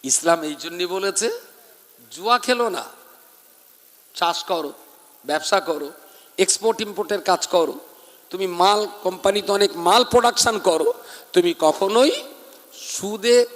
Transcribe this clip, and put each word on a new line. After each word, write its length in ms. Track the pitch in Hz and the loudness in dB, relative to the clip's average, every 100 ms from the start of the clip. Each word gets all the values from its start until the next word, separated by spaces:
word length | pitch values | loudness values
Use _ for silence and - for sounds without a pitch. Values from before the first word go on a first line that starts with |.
ইসলাম 400 | 131 131 165 165 | -2 0 2 2
এই 120 | 151 143 | 0 -8
জন্যে 320 | 160 170 180 | -10 -6 -6
বলেছে, 420 | 190 196 190 226 240 - - - _ _ _ 120 | -4 -4 -2 -4 -6 -14 -20 -20 _ _ _ -20
"জুয়া 280 | - 202 240 | -10 0 0
খেলো 300 | - 240 233 | 0 -2 -2
না, 140 | 165 - - - _ _ _ _ _ _ _ _ _ _ - | -4 -10 -18 -20 _ _ _ _ _ _ _ _ _ _ -4
চাষ 280 | 170 165 | -2 -2
করো, 300 | - 160 147 - - _ _ _ - | -4 -6 -6 -14 -20 _ _ _ -6
ব্যবসা 340 | 151 - 196 | -4 0 0
করো, 320 | 170 151 143 - - - - - | 0 -6 -6 -14 -20 -20 -14 -2
এক্সপোর্ট 440 | 190 - 220 220 | 0 2 -2 -2
ইম্পোর্টের 400 | 214 190 202 202 | -6 -6 -4 -4
কাজ 260 | 156 180 - | 0 0 2
করো, 320 | 180 156 135 - - - _ _ | 0 0 -4 -16 -20 -20 _ _
তুমি 180 | 185 190 | -6 -6
মাল, 400 | 175 185 208 208 - | 2 2 4 -2 -4
কোম্পানিতে 480 | 190 185 196 208 202 | -6 0 0 0 -2
অনেক 260 | 202 202 170 | 0 0 2
মাল 260 | 175 220 | 4 4
প্রোডাকশন 560 | 247 240 240 233 240 214 | 6 4 4 2 0 2
করো, 340 | 185 160 160 - - - - | 0 2 0 -2 -12 -20 0
তুমি 200 | 180 175 165 | 2 2 2
কখনোই 640 | 156 151 196 226 285 494 - - - - - | 2 2 0 4 4 2 -8 -20 -20 -20 -20
সুদে 720 | - - - 196 214 226 240 240 | -18 -12 -8 -8 -4 4 4 4